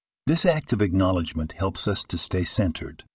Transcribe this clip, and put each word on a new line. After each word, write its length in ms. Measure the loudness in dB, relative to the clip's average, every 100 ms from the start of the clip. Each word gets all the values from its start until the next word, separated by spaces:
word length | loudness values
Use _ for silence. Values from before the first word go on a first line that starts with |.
| _ _ 0
This 180 | 4
act 300 | 4 2 0
of 80 | 0
acknowledgement 720 | 2 4 2 2 -2 -4 -6
helps 360 | -4 -4 -2 -2
us 160 | -2
to 140 | -4 -6
stay 260 | -2 -2
centered, 580 | 0 0 0 -2 -10 -12 -20